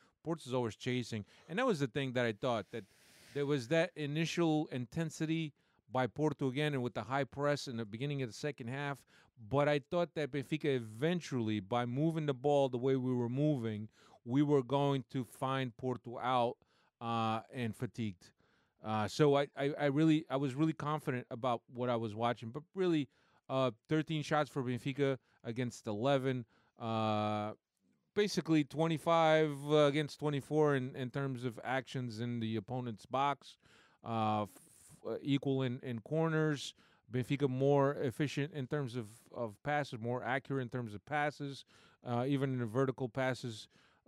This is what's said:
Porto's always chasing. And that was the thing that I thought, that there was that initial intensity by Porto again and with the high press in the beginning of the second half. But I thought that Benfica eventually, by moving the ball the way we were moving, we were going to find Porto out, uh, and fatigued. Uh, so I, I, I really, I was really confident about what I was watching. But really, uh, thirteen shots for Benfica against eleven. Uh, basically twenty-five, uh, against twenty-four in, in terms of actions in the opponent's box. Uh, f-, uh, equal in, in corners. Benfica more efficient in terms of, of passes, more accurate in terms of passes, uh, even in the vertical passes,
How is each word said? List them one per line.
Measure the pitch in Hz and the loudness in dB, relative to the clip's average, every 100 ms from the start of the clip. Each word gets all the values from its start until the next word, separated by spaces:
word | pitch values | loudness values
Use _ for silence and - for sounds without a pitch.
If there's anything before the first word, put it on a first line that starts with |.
| _ _ 156 | _ _ -6
Porto's | 165 127 | -6 -2
always | 127 117 - | 0 0 -2
chasing. | 127 123 117 110 98 - - | -2 -2 -2 -6 -8 -14 -8
And | 185 | -2
that | 262 | 0
was | 160 | 2
the | 135 | 0
thing | 147 135 | -2 -2
that | 123 117 | 0 0
I | |
thought, | 107 131 113 - | 0 0 -2 -2
that | 117 98 _ - - - | -10 -12 _ -20 -20 -10
there | 143 143 | -4 0
was | 147 117 | 0 2
that | 165 175 - | 2 2 -2
initial | 147 151 165 - 170 156 151 | -4 -2 0 2 2 2 0
intensity | 131 123 165 160 - 160 165 156 - _ _ _ | -4 -6 -4 -4 -2 -2 -2 -4 -8 _ _ _
by | 123 123 | 0 0
Porto | - 151 139 135 | 2 0 2 -2
again | 127 151 | 0 0
and | 139 | 0
with | 123 123 | -2 -4
the | |
high | 107 135 | -2 -2
press | 135 139 143 143 - | -2 -2 0 0 -4
in | 117 | -6
the | 110 | -6
beginning | 113 143 139 | -6 -4 -2
of | 127 | -4
the | - | -6
second | 147 143 120 | -8 -6 -8
half. | 135 143 139 _ _ _ - 107 | -6 -6 -6 _ _ _ -20 -2
But | 135 147 | 2 4
I | 147 - | 4 2
thought | 175 170 - | -2 0 -2
that | 139 | -4
Benfica | 143 127 156 151 131 | -4 -2 -2 0 0
eventually, | 110 110 156 180 - 131 110 107 | -2 -2 0 0 -2 -2 0 0
by | 95 120 120 | 0 -2 0
moving | 127 160 160 147 | 0 0 0 -2
the | |
ball | 127 143 143 135 | 0 2 4 4
the | 123 | 2
way | 135 135 | 2 2
we | 127 127 | 2 0
were | 120 | 0
moving, | 127 151 139 113 104 107 _ - - 120 | 2 2 2 0 -4 -8 _ -20 -16 -2
we | 135 | 2
were | 147 143 | 4 4
going | 120 139 143 139 - | 4 2 2 0 -2
to | 139 | -6
find | 117 - 131 135 131 - | -6 -6 -4 -2 -4 -4
Porto | 127 120 120 120 | -6 -6 -8 -4
out, | 120 127 120 - _ _ _ - | 0 2 2 0 _ _ _ -10
uh, | 117 117 113 113 - | -2 0 0 0 -4
and | 135 117 | -6 -6
fatigued. | - 120 - 110 90 - _ _ _ _ _ | -4 -6 -4 -6 -6 -16 _ _ _ _ _
Uh, | 110 110 104 | -4 -2 0
so | - 151 143 | 4 6 6
I, | 143 - | 2 -2
I, | 139 151 | -4 0
I | 147 | 0
really, | 139 160 156 - | 4 6 4 2
I | 135 | -2
was | 143 127 | -2 0
really | 160 | 0
confident | 156 143 151 - 123 - | 0 -2 -4 -2 -4 -4
about | 127 127 117 _ | -4 -2 -2 _
what | 117 123 | -4 0
I | 120 | 0
was | 113 | -2
watching. | 104 117 120 113 | -2 -2 -2 -6
But | 139 151 190 | -10 -10 -2
really, | 180 160 131 _ _ _ - | 2 2 0 _ _ _ -4
uh, | 131 131 107 - | 0 0 -2 -2
thirteen | 156 151 160 | 0 0 -2
shots | 143 151 143 | 0 0 0
for | 143 | -2
Benfica | 123 120 143 131 135 131 _ _ 120 | -4 -2 -4 0 0 0 _ _ -8
against | 117 123 - 113 | -4 -4 -6 -6
eleven. | 104 131 139 131 127 117 _ _ - | -2 2 2 2 -2 -6 _ _ -10
Uh, | 117 113 110 107 107 104 107 - _ _ _ _ _ | -4 0 2 2 0 0 -4 -8 _ _ _ _ _
basically | - 208 - 160 160 143 | -2 0 0 2 2 2
twenty-five, | 143 165 156 165 165 160 156 156 139 143 | 0 0 0 2 6 6 6 4 0 2
uh, | 151 147 | 6 6
against | 143 147 - | 4 -2 -4
twenty-four | 151 143 - 151 147 139 | -2 -2 0 2 4 4
in, | 127 131 | 0 -6
in | 127 | -6
terms | 143 139 123 123 | -4 -4 -4 -6
of | 107 | -6
actions | 113 131 127 139 123 107 | -4 -2 -2 -6 -6 -4
in | 120 120 | -4 -2
the | 113 110 | -2 -2
opponent's | 98 123 123 107 - | -4 -6 -6 -8 -4
box. | 127 143 139 - - _ - _ _ | 0 0 0 -8 -20 _ -20 _ _
Uh, | - 113 110 107 | -4 0 2 2
f-, | 101 - - _ - - 107 | 0 -6 -20 _ -20 -14 -8
uh, | 113 | -6
equal | 147 139 143 135 | 0 0 2 0
in, | 131 127 | 0 -4
in | 127 117 | -6 -8
corners. | - 156 160 156 156 139 - - _ _ - | -4 0 0 2 2 0 -6 -14 _ _ -6
Benfica | 123 120 139 139 | -4 -2 0 0
more | 131 139 143 139 143 | 2 4 6 4 2
efficient | 139 - 147 - 139 | -2 0 -2 -2 -4
in | 151 123 | -4 -4
terms | 151 131 123 | -4 -4 -6
of, | 104 110 - | -8 -12 -14
of | - 117 101 | -8 -6 -6
passes, | 143 147 139 120 | -4 -2 -2 -6
more | 117 123 113 | -4 -4 -2
accurate | 131 - 135 | -2 -2 -4
in | 123 | -4
terms | 127 117 | -6 -6
of | 104 - | -10 -6
passes, | 147 147 - 143 135 - - - _ 123 | -2 -2 -2 -8 -10 -16 -20 -20 _ -4
uh, | 120 131 | -2 2
even | 139 135 | 2 0
in | 127 | -2
the | 117 | -2
vertical | 117 131 127 127 | 0 0 0 -4
passes, | 135 131 123 123 110 - _ _ _ | -2 -2 -2 -6 -10 -14 _ _ _